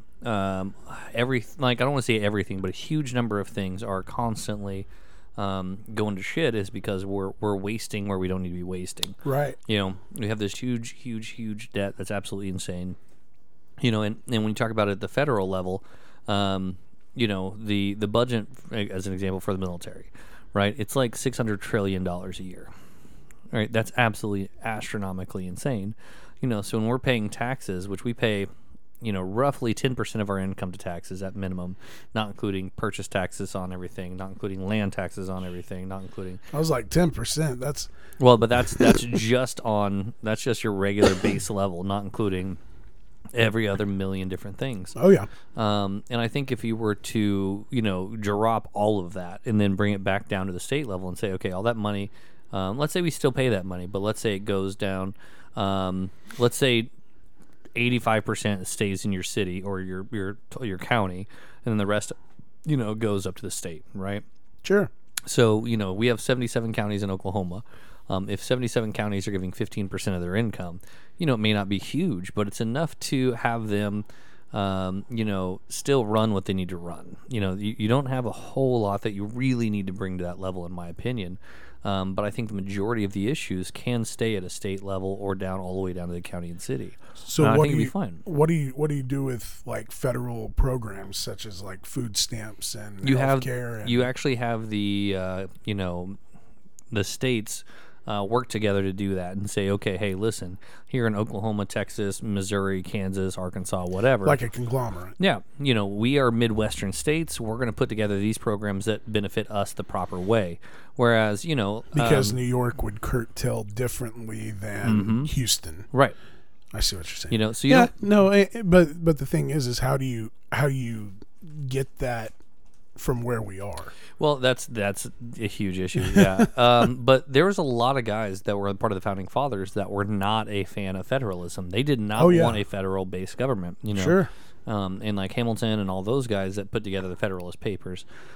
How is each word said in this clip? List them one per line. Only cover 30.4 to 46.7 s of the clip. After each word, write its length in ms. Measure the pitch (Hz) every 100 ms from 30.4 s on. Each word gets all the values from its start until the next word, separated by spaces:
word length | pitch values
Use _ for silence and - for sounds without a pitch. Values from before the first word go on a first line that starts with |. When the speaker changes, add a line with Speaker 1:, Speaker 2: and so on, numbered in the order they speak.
| 95 98 95
Speaker 1:
to 60 | 87
taxes 440 | - 85 - 95
at 140 | 95 98
minimum, 400 | 95 90 90 95 - - -
not 140 | 110 107
including 420 | 101 107 95 95 -
purchase 320 | 107 - 98
taxes 460 | 98 90 - 98
on 160 | 98 92
everything, 440 | 92 90 - 90 92
not 120 | 95
including 360 | 95 104 95 95
land 260 | 107 101
taxes 340 | - 90 - 92
on 160 | 92
everything, 440 | 92 90 87 95 92
not 120 | 95
including 360 | 92 - 92 92 -
Speaker 2:
I 40 | 151
was 120 | 160
like, 180 | 135 104
"Ten 200 | 156 175
percent? 500 | 120 117 151 156 123
That's" 280 | 131 147 - - - -
Speaker 1:
Well, 200 | 123 120
but 100 | 113
that's, 240 | 120 123
that's 280 | - 117 -
Speaker 2:
<laughs> 120 | 120
Speaker 1:
just 460 | 117 110 123 127 -
on, 540 | 113 104 101 98 98 -
that's 200 | 110 110
just 220 | - 113
your 80 | 113
regular 420 | 98 98 101 95 95
base 340 | 98 101 -
level, 340 | 104 98 87
not 200 | 95 98
including 520 | 101 - 107 92 92 90 - - - - - - -
every 320 | 123 113 110 107
other 160 | 98
million 440 | 104 98 95 95 95
different 280 | 92 104 101
things. 380 | 135 107 92 -
Speaker 2:
Oh, 120 | 185
yeah. 160 | 196 98 - - -
Speaker 1:
Um, 480 | 110 104 98 98 -
and 120 | 120
I 80 | 117
think 220 | 143 135
if 100 | 123
you 120 | 117